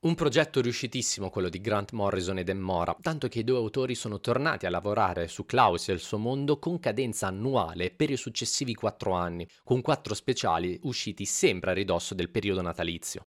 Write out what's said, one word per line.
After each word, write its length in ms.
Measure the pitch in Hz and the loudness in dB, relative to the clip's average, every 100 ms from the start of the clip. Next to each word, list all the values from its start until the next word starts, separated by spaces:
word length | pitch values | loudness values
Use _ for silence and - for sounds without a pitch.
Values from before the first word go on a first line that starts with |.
Un 140 | 170 165 | 2 2
progetto 440 | 151 131 156 - | 4 4 4 2
riuscitissimo 680 | 120 123 123 127 117 - 95 | 0 0 -4 -2 -2 -2 -4
quello 180 | 104 92 | -2 -2
di 120 | 90 | -2
Grant 320 | 104 104 101 | 0 0 0
Morrison 440 | 117 101 92 87 95 | -2 0 0 0 -2
ed 120 | 90 | -2
Em 100 | 95 | -2
Mora, 380 | 92 90 87 87 | 0 0 0 -2
tanto 280 | - 160 127 | -2 -2 -4
che 100 | 117 | -2
i 60 | |
due 140 | 113 127 | 2 2
autori 360 | 110 135 127 | 2 0 -2
sono 240 | 120 117 101 | -2 -4 -4
tornati 480 | - 120 151 147 92 | 0 2 2 0 0
a 40 | |
lavorare 580 | 87 101 104 98 90 85 | 0 0 2 2 2 -4
su 180 | - - | -6 -2
Klaus 440 | 123 117 87 - | 4 4 4 0
e 20 | |
il 80 | 90 | -4
suo 180 | - 107 | -2 -4
mondo 400 | 113 135 143 147 | -2 -2 0 0
con 220 | 165 175 | 0 -2
cadenza 480 | 131 104 127 107 98 | -2 -2 -2 -2 -4
annuale 640 | 95 120 131 82 85 90 | -2 0 0 0 -2 -4
per 180 | - 151 | 0 0
i 60 | 135 | 0
successivi 580 | - 113 117 - 127 | -4 -4 -2 -2 -2
quattro 380 | 110 110 - - | -2 -2 -2 0
anni, 340 | 90 87 85 85 - | 0 0 -4 -8 -14
con 180 | - 123 | 0 2
quattro 340 | - 143 - | 4 0 0
speciali 640 | 107 - 123 113 82 90 87 | -6 -2 0 2 2 0 -2
usciti 420 | 147 120 - 98 | -4 -4 -6 -6
sempre 460 | 98 - 180 92 90 | -4 2 4 4 0
a 40 | |
ridosso 400 | 92 95 87 - | 0 2 0 -2
del 160 | 95 87 | -4 -2
periodo 320 | 117 101 92 | 0 0 0
natalizio. 600 | 87 82 82 85 - - - | 0 -2 -2 -4 -6 -10 -14